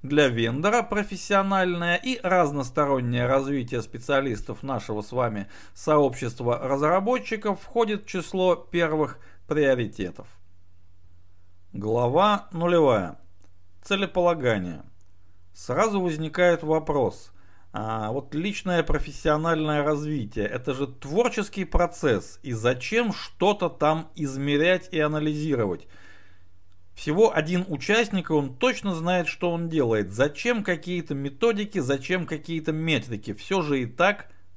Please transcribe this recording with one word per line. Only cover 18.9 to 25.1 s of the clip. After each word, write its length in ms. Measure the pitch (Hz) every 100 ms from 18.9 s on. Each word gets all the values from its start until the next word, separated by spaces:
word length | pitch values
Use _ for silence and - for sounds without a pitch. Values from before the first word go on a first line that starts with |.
| 156 - - 160 151 165 160 156 147
развитие — 640 | 147 147 151 147 104 110 101
это 300 | 123 147 131
же 100 | 131
творческий 800 | - 139 180 240 226 202 196 175
процесс, 760 | 175 175 - 147 101 - -
и 80 | 139
зачем 600 | 110 120 123 - 226 226
что-то 580 | - - - 196 202 175
там 420 | - 151 160 156
измерять 760 | - 139 135 143 143 170 185 -
и 80 | 156
анализировать? 880 | 151